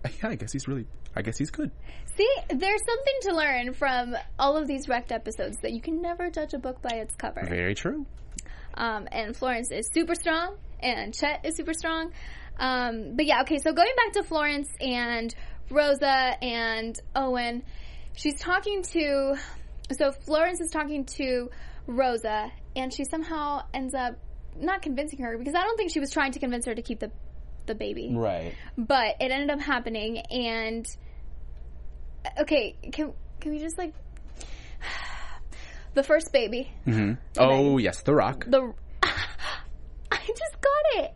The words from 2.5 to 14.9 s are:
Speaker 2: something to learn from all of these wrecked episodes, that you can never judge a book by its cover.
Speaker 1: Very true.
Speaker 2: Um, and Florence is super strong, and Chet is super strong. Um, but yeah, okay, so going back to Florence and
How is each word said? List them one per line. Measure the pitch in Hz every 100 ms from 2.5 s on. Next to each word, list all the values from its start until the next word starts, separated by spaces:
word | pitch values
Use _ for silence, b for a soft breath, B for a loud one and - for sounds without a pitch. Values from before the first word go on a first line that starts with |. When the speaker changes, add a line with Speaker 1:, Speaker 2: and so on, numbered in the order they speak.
| 269 381 415 466
Speaker 2:
something | 480 554 539
to | 392 330
learn | 302 254 240
from | 254 277 254 240 240 - -
all | 277 311
of | 294
these | 269 269
wrecked | 247 240
episodes, | 226 220 - 202 202
that | 226
you | 233
can | 320 320
never | 349 339 349
judge | 330 302
a | 269
book | 254 262
by | 247 226
its | 214 -
cover. | - - -
Speaker 1:
Very | 87 90
true. | 101 170 302 269 - - - B B B -
Speaker 2:
Um, | 226 214 196
and | - 214 240
Florence | 254 233 240
is | 180 220
super | 320 330
strong, | 339 349 320 359 403 - -
and | 254 226 214 233
Chet | 294 294 302
is | 330
super | 330
strong. | 320 330 320 320 B B B B -
Um, | 262 254 247 226 175 240
but | 302
yeah, | 247
okay, | 269 294
so | 311
going | 311 403 508
back | 440
to | 403
Florence | 392 311 294 285 285 -
and | 262